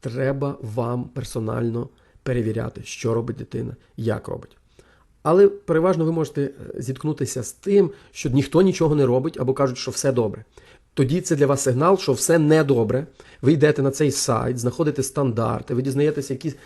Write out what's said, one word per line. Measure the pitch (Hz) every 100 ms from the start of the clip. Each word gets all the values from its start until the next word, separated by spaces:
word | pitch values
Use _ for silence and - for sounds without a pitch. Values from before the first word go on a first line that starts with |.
треба | 127 120 135 139 139 143
вам | 110 110 117 123
персонально | 123 - 120 123 110 120 117 117 120 - _ _
перевіряти, | - 123 110 110 117 -
що | 110 - 113
робить | 117 117 120
дитина, | 113 - 117 123 _ -
як | 113 107 -
робить. | - - _ _ _ _ _ _ _
Але | 151 175 202
переважно | 202 - 160 180 170
ви | 160
можете, | 165 147 -
е, | 139 - - -
зіткнутися | 127 131 151 147 131 -
з | 110
тим, | - - 202 185 - -
що | - 139
ніхто | 127 - 160
нічого | 190 185 160
не | 151 131
робить | 123 151 -
або | 127
кажуть, | 135 139 123
що | -
все | 113 143
добре. | 123 110 104 - - - - _
Тоді | - 127 170
це | - 151
для | 139
вас | 135
сигнал, | 135 123 165 190
що | -
все | 123 - 165
недобре. | 151 156 147 123 110 123 156 - - -
Ви | 123
йдете | 156 151 147
на | 135
цей | 135 151
сайт, | - - 117 120 127
знаходите | 120 120 156 147
стандарти, | 131 - 135 110 113 117 -
ви | 123
дізнаєтеся, | 135 135 147 147 139
які | 135 160 -